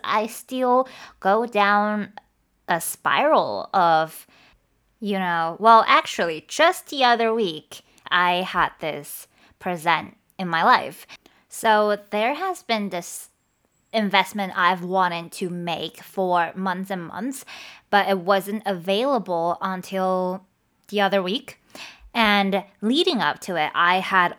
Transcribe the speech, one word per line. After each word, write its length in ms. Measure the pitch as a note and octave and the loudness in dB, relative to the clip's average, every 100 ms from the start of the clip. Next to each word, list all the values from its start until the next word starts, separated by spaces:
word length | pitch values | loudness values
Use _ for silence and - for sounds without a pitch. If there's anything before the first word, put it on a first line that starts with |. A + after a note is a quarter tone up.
I 240 | - G#3+ A3 | -2 -2 -2
still 640 | - - C4 B3+ B3+ C4 - - _ | -8 -10 -2 2 2 0 -6 -20 _
go 240 | F#3+ G#3+ | 0 0
down 720 | A#3+ G#3+ G3+ G#3 G#3 G#3+ G3 - - _ _ _ - | 0 0 2 2 0 -2 -6 -12 -20 _ _ _ -4
a 140 | E3+ | -2
spiral 880 | - - D3 C#3+ C#4+ C4+ C#3 G2+ - | -2 -4 0 2 4 4 2 -4 -2
of, 520 | F#3+ E3+ D#3+ D#3 - - _ _ _ _ _ _ _ | 2 4 4 0 -6 -20 _ _ _ _ _ _ _
you 200 | G#3 G3 | -6 -4
know, 400 | F3+ E3+ E3 E3+ | -2 -2 -2 2
well, 240 | A3 A3+ - | 6 8 8
actually, 600 | D4 - - E3+ D#3+ - | 2 2 -2 -2 -4 -8
just 400 | - E4 F4+ - | 2 2 2 -6
the 160 | C#4+ | 0
other 300 | B3 A#3 A3+ | 2 4 2
week, 480 | A3+ G3 D#3 - - _ _ - | 0 -2 -4 -14 -20 _ _ -2
I 260 | F3 F3+ F3+ | 0 2 0
had 340 | F#3 F3+ D#3 - | -2 -2 -2 -2
this 480 | D#3+ C#3+ D3 - - _ _ _ | -8 -8 -10 -16 -18 _ _ _
present 580 | F#3 F3 E3 D#3+ - - _ - | -8 -4 0 0 -2 -16 _ -10
in 100 | F3+ | -4
my 160 | E3 | 2
life. 420 | G3+ B3 - - - - _ _ _ | 4 4 2 -10 -20 -20 _ _ _
So 480 | - A3+ G#3+ G#3 G#3 G3+ | -4 2 4 2 0 -4
there 240 | G#3 A3+ | -4 -2
has 300 | D4 F#4+ F4 | -2 -6 -8
been 260 | - A3+ G3+ | -4 -4 -4
this 400 | F3 - - - _ _ _ _ _ _ | -8 -10 -14 -18 _ _ _ _ _ _
investment 600 | A3+ G3+ G3 F#3 G#3 F#3+ | -2 2 2 2 -2 -6
I've 280 | F#3 F3 F#3 | 2 2 2
wanted 500 | F3 F#3+ F3+ E3+ E3 | 0 0 0 -2 -8
to 160 | - F#3 | -8 -8
make 540 | F3 F3 D#3+ D#3+ - | -6 -6 -6 -8 -12
for 500 | - - F#3 F3 E3 | -12 -4 0 0 0
months 360 | F#3 F#3+ F#3 F#3+ | -4 -6 -6 -6
and 160 | F#3+ E3 | -8 -10
months, 400 | - A#3+ C4+ - - - - _ | -10 -10 -10 -14 -18 -20 -20 _
but 180 | G3+ G3 | 0 2
it 100 | G3 | 0
wasn't 440 | F3 G3 G3 G#3+ G3 | 2 0 0 -6 -4
available 920 | F#3 E3+ G3 C4+ C4 F#3 E3+ E3+ E3+ | -6 -2 -2 0 -2 -2 -2 -2 -4
until 840 | F#3+ F#3 - F#3+ F#3 F#3 F#3 F#3+ - _ _ _ _ | -4 -6 -6 -4 -2 0 -2 -6 -12 _ _ _ _
the 120 | G3+ | -2
other 220 | G3 G3 | 2 0
week. 400 | F3+ B3 - - _ - - - - | -2 -6 -8 -20 _ -20 -20 -20 -8
And 500 | A#3+ A3 G3+ G3 F#3+ F#3+ _ | 0 2 4 2 -2 -4 _
leading 400 | G#3+ C#4 F4+ C4 | -2 0 0 0
up 160 | D3 - | 0 -2
to 140 | - E3+ | -4 -4
it, 140 | D3+ | -2
I 260 | - F3 F#3 | 2 2 2
had 360 | F3+ F#3+ F3 | 2 2 2